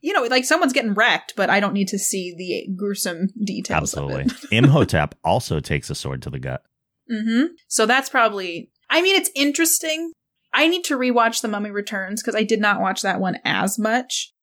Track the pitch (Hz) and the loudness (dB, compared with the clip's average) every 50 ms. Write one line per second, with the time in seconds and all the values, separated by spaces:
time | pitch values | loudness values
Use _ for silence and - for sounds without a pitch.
0 | - 302 403 381 254 226 254 262 254 - 311 339 359 269 254 277 240 220 202 196 | -4 0 -2 0 0 2 0 0 2 2 2 4 4 2 2 2 0 0 2 2
1 | 220 247 175 156 - - - - 196 - 170 202 202 202 196 202 196 190 - 196 | 4 4 2 0 -2 -6 -2 -2 0 2 4 2 2 2 2 0 0 0 -2 -4
2 | - - - 190 180 180 175 165 185 180 - 98 - - 190 180 202 202 202 196 | -2 -2 -2 -4 -6 -6 -8 -10 -6 -6 -4 -6 -4 -6 -6 -4 -4 -4 -4 -2
3 | - 196 175 165 185 196 - 220 214 196 - - - - - 78 73 - - - | -4 -6 -4 -2 -4 -4 -2 -4 -4 -4 -4 -6 -4 -2 -2 -2 -2 -2 -6 -6
4 | 71 69 67 67 69 - - - - - 107 110 127 143 135 156 113 - - 82 | -6 -4 -4 -2 -2 -4 -4 -4 -6 0 2 6 6 8 8 6 4 4 2 2
5 | 76 71 - _ _ 80 90 123 - - - 76 71 - - 71 - - 73 - | 2 0 -4 _ _ 0 0 0 0 -2 -2 -4 -2 -2 -4 -4 -4 -6 -10 -8
6 | - 67 67 65 62 - 67 67 64 65 65 - _ _ _ _ _ _ _ _ | -6 -8 -8 -8 -8 -10 -10 -8 -8 -8 -8 -8 _ _ _ _ _ _ _ _
7 | _ - 233 214 214 226 226 233 285 339 349 _ _ _ - - 220 220 247 262 | _ -8 -6 -4 -2 0 2 2 2 0 -2 _ _ _ 0 0 2 4 2 0
8 | 262 - - 262 233 220 208 196 185 180 170 170 - _ _ _ _ _ 254 320 | 0 0 0 2 2 2 0 -2 -8 -6 -8 -10 -12 _ _ _ _ _ 2 2
9 | 349 381 392 381 - - - 269 285 285 285 320 330 320 - - - 320 311 320 | 4 4 4 4 2 0 -2 0 0 0 2 2 2 2 2 0 -2 -4 -4 -4
10 | 339 330 330 _ _ _ _ _ _ _ - 233 302 330 359 359 359 - 302 254 | -6 -8 -10 _ _ _ _ _ _ _ 0 2 4 4 2 0 -2 -2 -2 0
11 | 254 247 240 240 226 226 226 - - 226 214 202 208 214 202 208 202 - 220 196 | 0 2 4 4 2 2 0 -2 -4 -4 -4 -4 -6 -6 -6 -6 -6 -6 -6 -6
12 | 190 185 208 220 - 240 208 214 220 202 226 214 208 208 202 - 196 190 180 - | -6 -6 -8 -6 -6 -2 0 0 0 2 0 2 2 0 2 2 0 -2 -2 -2
13 | - 196 180 175 190 180 175 - _ - - - - 196 - - 208 214 226 247 | -2 -2 -2 0 -2 -2 -2 -4 _ -2 0 0 0 -2 -2 -2 -2 0 0 0
14 | 254 - - - - - _ _ | -2 -2 -6 -6 -6 -8 _ _